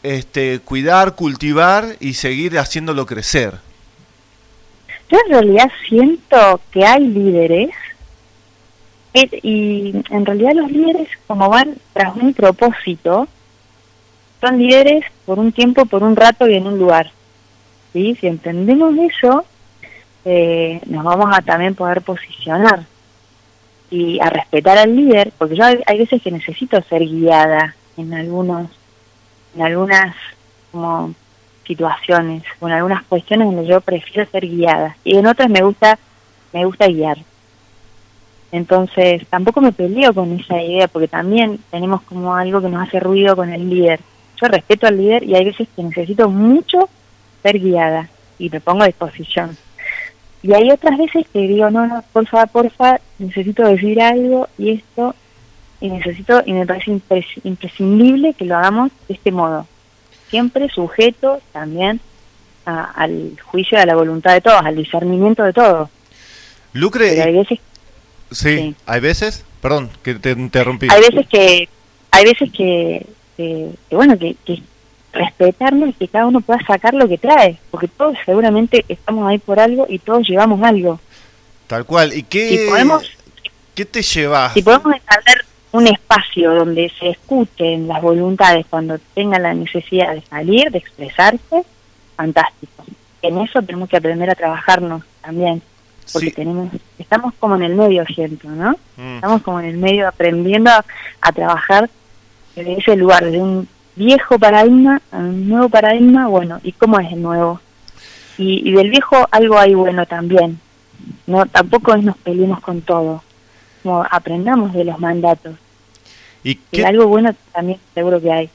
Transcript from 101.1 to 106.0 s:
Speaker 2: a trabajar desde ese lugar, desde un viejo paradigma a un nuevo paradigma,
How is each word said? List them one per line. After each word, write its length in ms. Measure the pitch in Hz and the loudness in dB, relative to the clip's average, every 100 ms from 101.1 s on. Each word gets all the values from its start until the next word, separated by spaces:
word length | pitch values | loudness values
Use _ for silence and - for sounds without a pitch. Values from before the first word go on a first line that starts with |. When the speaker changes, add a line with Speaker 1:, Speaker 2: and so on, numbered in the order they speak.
| - | -4
Speaker 2:
a 120 | 170 | -4
trabajar 560 | 165 170 170 - 196 226 _ _ - _ _ _ - | -2 -2 -2 2 2 2 _ _ -20 _ _ _ -14
desde 180 | 175 185 | -8 -2
ese 180 | 214 202 | 0 4
lugar, 280 | 185 175 | 6 4
desde 160 | 170 165 | 4 -2
un 280 | 190 185 185 _ _ | -2 -4 -6 _ _
viejo 440 | - 220 269 - 233 | -2 2 2 2 4
paradigma 600 | 214 214 226 254 269 277 _ | 6 6 6 6 4 2 _
a 80 | 185 | -10
un 300 | 180 185 196 | -6 -4 -2
nuevo 200 | 226 247 | 0 4
paradigma, 580 | 220 214 233 | 4 2 4